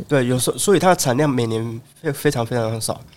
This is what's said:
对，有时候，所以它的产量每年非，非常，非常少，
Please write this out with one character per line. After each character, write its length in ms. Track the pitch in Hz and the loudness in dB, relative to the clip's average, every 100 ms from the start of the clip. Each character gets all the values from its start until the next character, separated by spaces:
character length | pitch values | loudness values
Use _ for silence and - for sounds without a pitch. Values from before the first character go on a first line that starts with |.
| - | 2
对， 180 | 143 123 | 0 2
有 140 | 127 | 0
时 100 | - | -2
候， 80 | 123 | -2
所 180 | - 185 | 2 4
以 20 | |
它 100 | 185 | 4
的 40 | 175 | 2
产 220 | 139 123 | 2 2
量 120 | 151 | 2
每 160 | 123 117 | 2 0
年 360 | 113 117 113 - _ | -2 -4 -8 -14 _
非， 100 | 165 | -6
非 180 | 143 147 | -2 -2
常， 140 | 139 113 | 0 -2
非 100 | 123 | -2
常 240 | 113 113 | -2 -4
少， 220 | - - - | -6 -8 -10